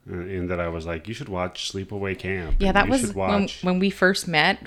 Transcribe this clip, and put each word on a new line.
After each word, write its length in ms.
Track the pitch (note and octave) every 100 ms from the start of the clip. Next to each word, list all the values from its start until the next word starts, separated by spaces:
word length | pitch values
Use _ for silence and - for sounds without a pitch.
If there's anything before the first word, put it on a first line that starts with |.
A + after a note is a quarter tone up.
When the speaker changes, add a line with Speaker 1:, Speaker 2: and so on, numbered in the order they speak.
| -
Speaker 1:
Uh, 60 | F2+
in 300 | F#2 F#2 F2+
that 120 | F2
I 80 | E2+
was 180 | E2 E2
like, 220 | E2 -
"You 60 | A#2
should 140 | C3+
watch 420 | F#2 F2+ - -
Sleepaway 480 | G2 G2 G#2 G2 F#2+
Camp. 380 | F#2 F#2+ D#2+ -
Speaker 2:
Yeah, 80 | G3
Speaker 1:
and 80 | G3
Speaker 2:
that 100 | G#3
Speaker 1:
you 60 |
Speaker 2:
was 100 | C4
Speaker 1:
should 140 | A3+ F#3+
Speaker 2:
when, 260 | F#3+ G3+
Speaker 1:
watch" 200 | G3 -
Speaker 2:
when 160 | F3+ F#3
we 100 | G3
first 380 | - F#3 G3 -
met, 320 | D#3 E3+ G3+